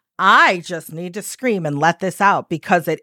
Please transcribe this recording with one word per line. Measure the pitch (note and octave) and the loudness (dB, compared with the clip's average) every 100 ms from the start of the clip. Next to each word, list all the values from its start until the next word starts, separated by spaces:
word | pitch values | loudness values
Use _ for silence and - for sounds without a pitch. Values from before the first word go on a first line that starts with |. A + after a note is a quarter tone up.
| _ - | _ -2
"I | F#3+ A#3 D#4+ F#3 D#3+ | 4 4 4 0 -6
just | E3+ - | -12 -10
need | D#3 F3+ | -12 -10
to | F#3+ | -10
scream | - - B3+ G3+ D#3+ | -12 -6 -4 -2 -2
and | C#3+ | 0
let | D#3+ E3+ | 0 0
this | F#3+ - | -4 0
out | G3+ F3 - | 2 2 -2
because | D#3+ - F3+ D#3+ | -6 0 0 0
it | D#3 | -6